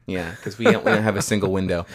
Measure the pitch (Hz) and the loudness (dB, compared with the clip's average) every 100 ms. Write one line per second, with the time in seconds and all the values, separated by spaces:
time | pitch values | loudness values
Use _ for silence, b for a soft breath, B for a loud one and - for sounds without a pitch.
0 | - 92 82 107 101 98 117 107 - 104 | -8 -6 -6 -10 -12 2 4 4 2 2
1 | 110 98 - 107 98 95 92 87 - | 2 0 0 0 2 0 0 -2 -4